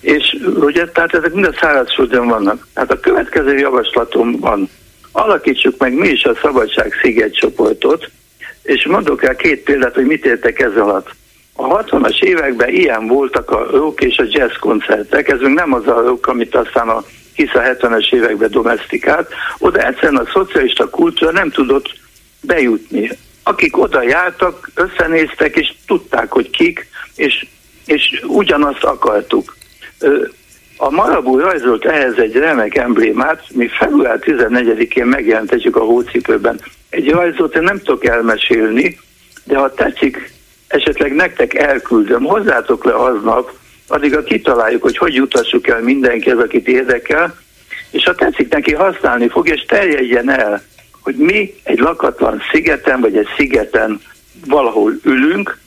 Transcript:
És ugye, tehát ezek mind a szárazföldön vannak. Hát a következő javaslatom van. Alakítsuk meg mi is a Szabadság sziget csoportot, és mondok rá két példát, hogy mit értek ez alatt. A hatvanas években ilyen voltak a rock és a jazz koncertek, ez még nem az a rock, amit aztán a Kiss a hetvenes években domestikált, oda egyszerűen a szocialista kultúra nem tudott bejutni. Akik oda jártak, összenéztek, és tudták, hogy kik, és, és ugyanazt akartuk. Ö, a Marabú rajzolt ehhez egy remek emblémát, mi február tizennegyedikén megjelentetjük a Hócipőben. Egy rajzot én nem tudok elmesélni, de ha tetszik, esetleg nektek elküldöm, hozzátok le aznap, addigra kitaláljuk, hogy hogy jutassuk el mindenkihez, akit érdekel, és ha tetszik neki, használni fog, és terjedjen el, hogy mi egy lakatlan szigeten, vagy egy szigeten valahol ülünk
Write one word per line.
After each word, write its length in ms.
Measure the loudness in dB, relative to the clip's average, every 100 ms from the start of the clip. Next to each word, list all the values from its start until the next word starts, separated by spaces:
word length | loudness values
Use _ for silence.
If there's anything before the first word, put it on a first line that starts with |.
És 360 | 2 0 0 -2 -2 2
ugye, 240 | 2 2 -2
tehát 280 | -2 0
ezek 180 | 0 -2
mind 140 | 0 -2
a 80 | 0
szárazföldön 640 | 0 0 0 0 0 0 0
vannak. 400 | 0 0 -4 -8
Hát 160 | -6 -4
a 100 | 0
következő 580 | 2 0 0 0 2 2
javaslatom 760 | 2 0 0 -2 -2 0 0 0
van. 280 | -2 -2 -4 -8 -20 _ -8
Alakítsuk 640 | -2 0 2 0 0 0 0
meg 140 | 0
mi 140 | 2 0
is 140 | 2
a 100 | 0 0
Szabadság 500 | 0 0 0 -2 -4 0
sziget 320 | 0 2 0 0
csoportot, 760 | -2 2 0 2 0 0 -4 _ _ _ -20 -16
és 240 | -2 -2 0
mondok 360 | 0 0 0
rá 120 | 0
két 280 | 0 -2 -2
példát, 320 | 0 0 0
hogy 120 | 2 0
mit 180 | 2
értek 360 | 0 0 0 0
ez 160 | 0 2
alatt. 320 | 0 0 -4 -20 _ _ _
A 100 | -8
hatvanas 580 | -2 -2 0 0 0 2
években 480 | 2 2 0 0 0
ilyen 380 | 2 2 0 0
voltak 440 | 0 2 -2 -2
a 160 | -2 0
rock 300 | 0 0 0
és 140 | -2 0
a 80 | 0
jazz 240 | 0 -2 -2
koncertek, 680 | -2 -2 0 -2 0 -2 0
ez 120 | 0
még 140 | 2
nem 180 | 2 2
az 120 | 0 2
a 160 | 2 2
rock, 200 | 0 -2
amit 280 | -2 0
aztán 340 | -2 0 -2 0
a 160 | -2 -4 -18 -20
Kiss 180 | -4 0
a 80 | 2
hetvenes 500 | 0 0 0 0 2
években 380 | 2 2 0 0
domestikált, 800 | 0 0 -2 -4 -4 0 0 -2 -8 -10 -2
oda 280 | 0 2 0
egyszerűen 340 | 0 0 0
a 100 | 0
szocialista 560 | -2 0 0 0 0 -2
kultúra 400 | 2 0 2 0
nem 180 | 0 -2
tudott 360 | -2 0 0 -2 -18 _ _ _ _
bejutni. 720 | -2 0 2 0 -2 -6 -6 -8 -18 _
Akik 360 | -4 -2 0 0
oda 240 | 0 0
jártak, 680 | 0 0 0 -2 -2 -2 -14
összenéztek, 840 | -4 -4 -2 0 0 0 0 -2 0
és 160 | -4 -8 -4
tudták, 440 | -4 -2 -4 -2
hogy 180 | -2 -2
kik, 360 | 0 0 0 -12 -18 -18 -4
és, 300 | -4 -4 -8 _ _ -20 -2
és 360 | 0 0 -4 -2
ugyanazt 560 | 0 2 2 0 0
akartuk. 720 | -2 0 0 0 0 -4 -4 -16 -20 _ -20 _
Ö, 240 | 0 0 -2 -10 _ -20 _ -4
a 140 | -2
Marabú 480 | 0 2 0 2 2
rajzolt 460 | 2 0 0 0 0
ehhez 280 | 0 0 0
egy 160 | 0
remek 420 | 2 2 0 0 -2
emblémát, 680 | 0 2 2 0 -2 -4 -6
mi 160 | -4 -2 0
február 400 | 2 2 2 0
tizennegyedikén 880 | 0 0 2 2 2 0 0 0 0
megjelentetjük 680 | 0 2 0 2 0 2 0
a 40 |
Hócipőben. 760 | 2 2 0 -4 0 0 0 -4 -12 -20 _
Egy 180 | -2 0
rajzot 460 | 2 0 0 -2
én 80 | 0
nem 160 | -2 -2
tudok 260 | -2 0 0
elmesélni, 920 | 0 0 0 0 2 2 2 0 -4 _ _ _ -20
de 120 | -4 0
ha 160 | 0
tetszik, 580 | 0 -2 0 -2 -2 -16 -20 _ _ _
esetleg 460 | -2 0 -2 -2
nektek 400 | 0 -2 0 -2
elküldöm, 680 | 0 0 0 2 2 2 2
hozzátok 600 | 2 0 2 0 0 0
le 100 | 0
aznap, 580 | 2 0 0 0 -2 -2 -12 _ -20 _
addigra 340 | -2 0 0
kitaláljuk, 600 | 0 -2 0 2 2 0
hogy 140 | 0 0
hogy 180 | 0
jutassuk 540 | 0 0 0 0 -2 0
el 120 | 0
mindenkihez, 580 | 0 2 2 0 0 0
akit 300 | 2 0 2
érdekel, 720 | 0 2 -2 0 -2 -2 -6 _ _ _ -18 -8
és 140 | -2
ha 100 | -2
tetszik 340 | 0 0 0 0
neki, 200 | 0 0
használni 560 | 2 0 0 -2 0 0
fog, 200 | 0 0
és 160 | -2 0
terjedjen 600 | 0 2 0 2 0 2
el, 320 | 0 0 -2 -6 -20 _ _
hogy 140 | -8 0
mi 380 | 2 2 -2 -8
egy 160 | -4 0
lakatlan 640 | 0 0 -4 0 -2 -2 0
szigeten, 480 | 0 2 0 0 2
vagy 160 | 2 2
egy 120 | -2 -2
szigeten 640 | 0 0 0 -2 -2 -4 -10 -20 _ -18 -2
valahol 460 | 0 2 2 0 0
ülünk 540 | 0 2 2 0 -4 -10